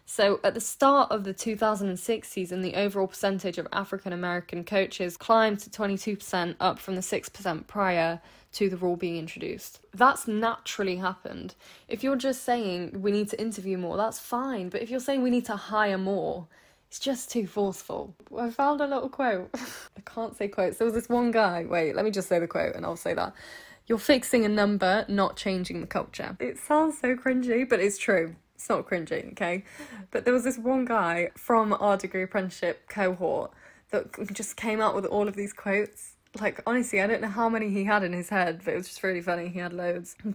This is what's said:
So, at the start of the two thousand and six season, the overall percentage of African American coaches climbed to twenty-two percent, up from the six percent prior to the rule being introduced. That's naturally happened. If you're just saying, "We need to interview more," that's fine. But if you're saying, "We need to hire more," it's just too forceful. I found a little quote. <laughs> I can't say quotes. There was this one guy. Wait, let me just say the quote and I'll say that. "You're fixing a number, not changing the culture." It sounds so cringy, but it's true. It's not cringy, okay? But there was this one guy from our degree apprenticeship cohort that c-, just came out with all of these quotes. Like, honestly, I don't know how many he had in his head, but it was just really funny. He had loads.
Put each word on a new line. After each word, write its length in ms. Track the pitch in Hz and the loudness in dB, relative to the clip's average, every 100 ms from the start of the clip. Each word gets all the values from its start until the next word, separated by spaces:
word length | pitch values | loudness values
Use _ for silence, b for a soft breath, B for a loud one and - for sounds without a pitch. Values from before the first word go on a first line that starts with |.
So, 360 | B - 202 196 | B 4 4 4
at 120 | 196 | 2
the 60 | 226 | 0
start 500 | - - 277 285 254 | -4 4 6 6 4
of 140 | 214 | 0
the 100 | 196 | -4
two 200 | 190 226 | -6 -4
thousand 340 | 214 220 214 196 | 0 0 2 -2
and 100 | 180 | -2
six 300 | - 220 - | -2 -4 -4
season, 340 | - 180 185 | -6 -4 -2
the 120 | 185 - | -2 0
overall 300 | 202 196 190 | 0 0 -2
percentage 520 | - 202 196 185 170 | 0 -2 0 -4 -6
of 100 | 160 | -4
African 400 | - 190 196 190 | -4 -4 -6 -6
American 520 | 175 180 175 175 175 | -4 -4 -4 -6 -10
coaches 520 | 170 202 190 - 180 170 | -2 0 0 -2 -6 -2
climbed 440 | - 226 220 208 | 4 6 6 2
to 100 | - | -6
twenty-two 460 | - 202 196 - 196 | -4 -2 -2 -4 -6
percent, 400 | - 185 175 - | -4 -2 -2 0
up 180 | 185 - | 0 0
from 180 | - 185 | -4 -6
the 60 | |
six 260 | 185 208 - | -4 -4 -6
percent 380 | - 196 160 - | -8 -4 -4 -4
prior 540 | 208 196 175 165 165 B B B | 0 2 2 2 -2 B B B
to 200 | - 196 | 0 0
the 80 | 180 | 2
rule 180 | 185 175 | 0 0
being 220 | 180 170 | -2 -4
introduced. 640 | 160 - - - - - _ | -6 -8 -8 -8 -12 -18 _
That's 340 | 190 254 277 - | 4 6 6 0
naturally 680 | 214 226 - - - 196 180 | 0 0 -2 -6 -2 -2 0
happened. 580 | 185 190 - - 185 - B B B | -2 -4 -8 -10 -12 -14 B B B
If 140 | 233 | -2
you're 140 | 262 269 | 0 2
just 280 | 269 254 | 0 -2
saying, 580 | - 240 202 180 175 196 | 0 0 0 -2 -4 -2
"We 80 | 202 | 0
need 180 | 208 208 | 2 0
to 100 | - | -2
interview 360 | 226 214 190 185 | -4 -4 -4 -2
more," 220 | 175 180 | -2 0
that's 200 | 220 - | -2 -2
fine. 520 | - 240 269 233 180 | -4 -2 -2 -4 -4
But 100 | 202 | -4
if 80 | 226 | -4
you're 100 | 254 | -4
saying, 220 | 254 277 | -2 2
"We 60 | 254 | 4
need 160 | 240 | 2
to 120 | 240 208 | 0 -4
hire 420 | - 214 208 190 | -2 2 2 2
more," 480 | 190 196 160 170 165 b b b b | 0 0 0 -4 -8 b b b b
it's 100 | - | -6
just 320 | 262 254 - | -4 -4 -2
too 160 | 240 185 | -4 -2
forceful. 680 | 208 196 180 - - - - - 247 | 0 0 -2 -8 -8 -8 -14 -12 -6
I 100 | 240 | -4
found 320 | 233 277 294 | 2 2 2
a 60 | 285 | 2
little 240 | 269 262 | 0 -2
quote. 400 | - 254 190 180 | 0 0 0 -2
<laughs> 40 | |
I 460 | 247 247 - - - - | -8 -10 -14 -16 -18 -12
can't 280 | - 226 | -8 -8
say 140 | - 202 | -4 -4
quotes. 300 | 202 180 - | 0 0 2
There 80 | 226 | 0
was 80 | |
this 160 | 220 233 | 0 2
one 200 | 240 240 | 2 4
guy. 360 | 226 202 175 170 | 4 4 2 0
Wait, 260 | 170 160 | 0 0
let 120 | - 214 | 2 0
me 40 | |
just 180 | 196 180 | 0 2
say 100 | 175 | 2
the 80 | 170 | 2
quote 300 | 170 165 - | 0 -2 -2
and 100 | 170 | -6
I'll 100 | 165 | -4
say 160 | - | -2
that. 220 | 170 - - B B B B - | -2 -2 -6 B B B B -2
"You're 120 | 226 | 2
fixing 480 | - 269 - 247 214 | 4 4 4 4 4
a 20 | |
number, 560 | 214 202 202 185 202 - | 4 4 4 4 4 2
not 300 | 202 190 - | 2 2 0
changing 460 | 202 185 180 175 | -2 -2 -2 -6
the 40 | 180 | -4
culture." 480 | 190 - - - 190 | -4 -4 -8 -8 -6
It 160 | 247 - | -6 -4
sounds 420 | - 302 311 294 | 2 4 4 2
so 160 | 247 | 0
cringy, 540 | 254 262 254 247 233 254 | 0 2 2 2 2 4
but 100 | 220 | 4
it's 200 | 202 202 | 2 0
true. 380 | - 190 165 165 _ | 2 2 2 -6 _
It's 140 | - - | -10 -2
not 200 | 185 - | -2 0
cringy, 420 | 180 160 156 - | -4 -2 -6 -6
okay? 300 | - 175 185 - B 294 226 190 | -4 -4 -4 -8 B -16 -16 -6
But 140 | - | -2
there 100 | 247 | 2
was 80 | 247 | 4
this 160 | 240 233 | 2 -2
one 260 | 233 262 | 0 0
guy 460 | 247 226 170 170 175 - | 2 2 2 2 -2 -2
from 360 | - 233 214 | 2 4 4
our 220 | 196 208 196 | 4 4 2
degree 280 | 196 190 | 0 -4
apprenticeship 640 | 185 208 185 - 175 - - | -2 -2 -4 -2 -2 -2 -6
cohort 640 | 208 185 180 170 - - B B B B | 0 0 2 0 0 -4 B B B B
that 260 | 208 - - | -2 -2 -6
c-, 80 | 208 | -8
just 240 | 202 208 - | -6 -8 -6
came 240 | 220 214 | -2 2
out 160 | 214 196 | 2 2
with 80 | |
all 240 | 196 208 208 | 0 0 0
of 80 | 196 | -2
these 160 | 202 | -6
quotes. 640 | - 208 196 208 - - - _ - | -6 0 0 0 -6 -20 -20 _ -4
Like, 200 | 214 208 - | -4 -2 0
honestly, 340 | 247 240 196 | 0 2 2
I 60 | 202 | 2
don't 140 | 226 | 2
know 80 | 214 | -2
how 200 | 202 226 | 0 2
many 200 | 226 214 | 2 0
he 160 | 196 | 0
had 180 | 196 208 | 2 2
in 100 | 180 | 2
his 180 | 175 175 | -2 -2
head, 320 | 202 180 170 | 0 0 -2
but 100 | - | -2
it 20 | 180 | -2
was 120 | 190 | -4
just 160 | - | -4
really 160 | 190 180 | -2 -2
funny. 260 | 175 175 175 | -2 -2 -4
He 140 | 175 | -6
had 120 | 175 | -6
loads. 440 | 175 175 175 175 - 214 | -4 -2 -4 -6 -10 -6